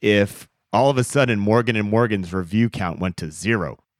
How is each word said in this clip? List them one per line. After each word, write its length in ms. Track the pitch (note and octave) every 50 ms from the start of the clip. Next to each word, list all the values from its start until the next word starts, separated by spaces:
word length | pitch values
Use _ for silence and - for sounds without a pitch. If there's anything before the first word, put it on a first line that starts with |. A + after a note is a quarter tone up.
if 480 | - G#2 G#2 G2+ G2+ G2+ - - - - _ _ _ _ -
all 160 | G#2+ C3 C#3
of 80 | C#3
a 60 | B2+ B2
sudden 360 | - - C#3+ C3+ B2 A2+ G#2
Morgan 360 | G2+ G#2 A2 A#2+ A#2 A2+ A2+
and 140 | G#2+ G#2 G2+
Morgan's 440 | G#2+ A2+ A#2+ A2 G#2+ G2 F#2 E2+ F2+
review 360 | F#2+ F2+ E2 G2+ A2 A#2 A2+
count 300 | - - G2+ F2 D#2+ -
went 160 | F2+ F#2 E2+
to 140 | - F2 D2+
zero 460 | D2+ - - G#2+ A#2 G#2 E2 C2 - - _ _ _